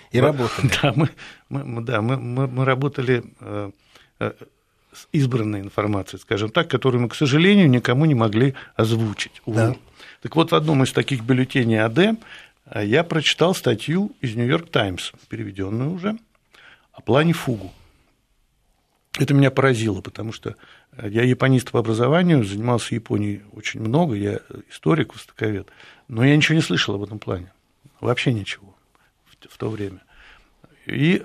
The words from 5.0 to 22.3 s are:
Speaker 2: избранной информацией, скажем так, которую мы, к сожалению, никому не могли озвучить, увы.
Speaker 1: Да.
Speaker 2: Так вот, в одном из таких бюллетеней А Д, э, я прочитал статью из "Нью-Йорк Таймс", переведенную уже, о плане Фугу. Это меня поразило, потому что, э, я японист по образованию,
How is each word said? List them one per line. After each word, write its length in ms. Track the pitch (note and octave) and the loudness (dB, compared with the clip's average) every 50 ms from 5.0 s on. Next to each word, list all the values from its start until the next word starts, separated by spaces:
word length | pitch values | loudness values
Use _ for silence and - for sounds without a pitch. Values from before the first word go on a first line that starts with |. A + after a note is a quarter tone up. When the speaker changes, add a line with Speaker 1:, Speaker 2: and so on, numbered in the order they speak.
| - _ - | -12 _ 0
Speaker 2:
избранной 480 | D#3 C3+ B2 B2 A#2 G#2+ G#2+ G#2 G2+ | 0 0 2 0 0 -2 -2 -4 -6
информацией, 600 | G2 G2+ - - G#2 G#2 G#2 G2 F#2 - - F#2+ | -8 -8 -6 -4 -2 -2 -2 -4 -4 -8 -12 -18
скажем 300 | - - A2 G2 A2 G#2+ | -6 -4 -2 -2 -2 -2
так, 160 | - F3 D#3+ - | -2 -2 -2 0
которую 340 | C#3+ A#2+ - C3 A#2+ A#2+ B2 | -2 0 0 0 0 0 -2
мы, 60 | A2+ | -4
к 60 | - | -2
сожалению, 560 | - D#3 C3 C3 D#3 E3+ G3 G#3 G3+ F#3 C#3+ | -2 0 2 2 4 4 6 6 6 6 6
никому 360 | B2 A#2+ - - B2 C3+ D#3+ | 6 4 4 2 2 2 4
не 100 | D#3+ C#3+ | 4 4
могли 380 | A#2 A2+ A2 G2+ A2 C3 C#3 C3 - - - _ | 4 2 2 2 2 2 2 0 -4 -10 -8 _
озвучить, 640 | - A2+ A2 A#2 A2+ A2+ G#2+ G2+ - - - - - - | 0 0 2 2 0 0 -2 -4 -6 -8 -10 -12 -12 -10
увы. 100 | A2+ A2 | -4 0
Speaker 1:
Да. 200 | A2+ A2+ A#2 B2 - - _ _ - - - - - - | 0 2 2 0 -4 -10 _ _ -20 -20 -20 -16 -14 -14
Speaker 2:
Так 120 | - - | -2 0
вот, 160 | D#3 E3 E3 | 0 2 2
в 40 | F3 | 2
одном 260 | D#3+ D3+ D#3 D#3 C3+ C3 | 2 2 2 2 2 2
из 100 | - - | 2 0
таких 300 | C3 A#2+ - C#3 A#2 A2+ | -2 -2 -2 -4 -4 0
бюллетеней 580 | A#2+ C3 B2+ C3 - - C#3 A#2+ A2+ A2+ G#2+ | 2 2 2 2 0 0 0 2 2 2 2
А 80 | A2 A#2 | 2 2
Д, 280 | A2+ D3 F#3 A3 A3+ A3 - - - - - - _ _ _ | 2 2 2 2 2 -2 -6 -14 -20 -20 -20 -20 _ _ _
э, 180 | - - G#2+ G#2 | -12 -8 -6 -2
я 200 | G#2 A2+ D#3 E3+ | 0 2 0 0
прочитал 500 | E3+ D#3+ D#3+ C#3+ - - - D#3 F3 F#3 | 0 -2 -2 -2 -2 0 2 2 2 2
статью 560 | - - B2+ A#2 G#2 - - D#3 F#3+ G3+ G#3+ - - | 0 0 0 -2 0 -2 -2 -2 -2 -2 -4 -6 -6
из 140 | - B2 G#2+ | -6 -6 -2
"Нью-Йорк 340 | A#2 A#2+ A#2+ D3+ E3 E3+ - | -2 0 0 0 0 -2 -2
Таймс", 440 | - C#3 G#2+ G2 F#2 E2+ - - - _ _ _ | -2 0 0 0 -2 -6 -8 -12 -14 _ _ _
переведенную 640 | - A2+ A2 G2+ F#2+ G2 F#2+ F#2+ G#2+ A2+ B2+ D3+ F3+ | -12 -10 -10 -10 -8 -6 -6 -4 -4 -4 -4 -4 -6
уже, 240 | F3+ F3 G#3 A3 A3+ - _ _ _ _ _ _ - - - - _ _ _ _ | -6 -6 -6 -6 -8 -10 _ _ _ _ _ _ -20 -20 -20 -20 _ _ _ _
о 80 | - - | -8 -2
плане 300 | - A2+ C#3 D#3+ E3+ E3 | 2 2 4 4 2 0
Фугу. 360 | - - C3+ A#2+ G2+ F#2+ F#2+ - - - _ _ _ _ _ _ _ _ _ _ _ _ _ _ _ _ _ _ _ _ _ _ _ _ _ - - | 0 -2 -4 -6 -6 -8 -12 -18 -20 -20 _ _ _ _ _ _ _ _ _ _ _ _ _ _ _ _ _ _ _ _ _ _ _ _ _ -4 -2
Это 140 | C#3 C3 C#3+ | 0 2 4
меня 160 | C#3 C#3 C3+ C3 | 4 4 4 4
поразило, 480 | - B2+ C3+ B2+ A2 A2+ A2 G2+ F#2+ | 4 2 2 2 2 0 -2 -2 -4
потому 320 | - G2+ - - G#2+ A2+ A2 | -6 -12 -12 -12 -12 -12 -12
что, 240 | - - A2 G#2+ - - - - - _ _ _ | -10 -12 -12 -12 -12 -16 -20 -20 -20 _ _ _
э, 120 | B2 A#2 G#2 | -14 -12 -4
я 140 | G2+ A2+ B2 | 0 2 2
японист 480 | B2+ B2+ - - C3 C3+ B2 B2 - | 2 2 2 2 4 4 2 2 0
по 80 | - A#2+ | -2 -2
образованию, 640 | A2 A2+ A2+ G#2+ A#2+ B2+ D3+ F3 F#3 F3+ | 0 0 0 0 2 2 2 2 4 4